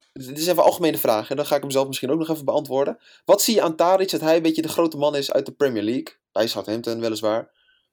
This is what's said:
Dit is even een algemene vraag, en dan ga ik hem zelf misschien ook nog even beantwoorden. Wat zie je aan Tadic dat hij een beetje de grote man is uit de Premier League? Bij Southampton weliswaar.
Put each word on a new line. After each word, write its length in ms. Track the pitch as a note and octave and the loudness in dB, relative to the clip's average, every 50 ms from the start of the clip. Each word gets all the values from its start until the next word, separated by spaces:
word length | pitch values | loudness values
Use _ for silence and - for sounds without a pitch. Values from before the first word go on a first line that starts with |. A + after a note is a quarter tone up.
| _ _ - | _ _ -18
Dit 240 | C3+ C3 B2 C#3 D3+ | -16 -14 -12 -8 -4
is 100 | D#3+ F3 | -2 0
even 100 | F3 E3 | 2 4
een 60 | C#3 - | 4 4
algemene 280 | F3 - F3 D#3 D3 - | 4 4 2 0 0 0
vraag, 320 | - C3 A2+ G#2+ A2 - | 0 0 2 0 0 -2
en 60 | C3 | -4
dan 100 | C#3 D3 | -4 -2
ga 100 | - D3+ | 0 -2
ik 60 | C#3+ | -2
hem 100 | - C#3 | -2 -2
zelf 160 | C3 C3+ C3+ C3+ | 0 0 0 -2
misschien 240 | C3+ - - B2+ | -2 -4 -2 -2
ook 80 | C#3+ E3 | -2 -2
nog 100 | D#3+ D#3+ | -2 -2
even 160 | D#3+ D3+ C#3+ | -4 -4 -2
beantwoorden. 520 | C3 A2 D3 C#3+ C3+ B2+ C3+ C#3 B2+ A#2 - _ - - _ _ | -2 -2 -2 -2 -2 -2 -2 0 -2 -4 -6 _ -20 -20 _ _
Wat 160 | - F#3+ G3+ | 4 4 4
zie 140 | - - A3+ | 4 4 2
je 60 | G3+ | 2
aan 140 | - E3+ D#3+ | 2 2 2
Tadic 340 | - E3+ F3 F#3+ F#3+ F#3+ F#3+ | 2 4 4 4 4 2 0
dat 120 | - D3+ | -2 0
hij 140 | D#3 D#3 E3 | 2 2 4
een 60 | E3+ | 4
beetje 200 | D#3+ E3 D#3+ D#3+ | 4 2 0 0
de 60 | D#3 D#3 | -2 -2
grote 300 | - - E3+ E3 D#3+ C#3+ | 0 0 0 0 0 0
man 180 | C#3+ D3 D3 | -2 0 0
is 160 | C#3+ C#3 - | -2 -2 -2
uit 140 | - C3+ - | -2 -2 -2
de 60 | - | -2
Premier 320 | A#2+ - C#3+ C#3 B2 G#2+ G2+ | -2 0 0 0 2 0 -2
League? 320 | G#2+ A#2+ C3+ - - - _ _ _ | -2 -2 -4 -4 -8 -12 _ _ _
Bij 160 | - F#2+ A2 A#2 | -4 -2 -2 -2
Southampton 520 | - A2 F#2+ - G#2+ A#2 A#2 A#2 A#2 A2+ | -2 -4 -6 -6 -6 -6 -4 -6 -6 -4
weliswaar. 520 | A2+ A2+ A2 G#2 G#2+ G#2+ G#2+ A2+ A#2 - _ _ _ _ _ _ _ _ | -4 -4 -4 -4 -2 -2 -2 -4 -4 -8 _ _ _ _ _ _ _ _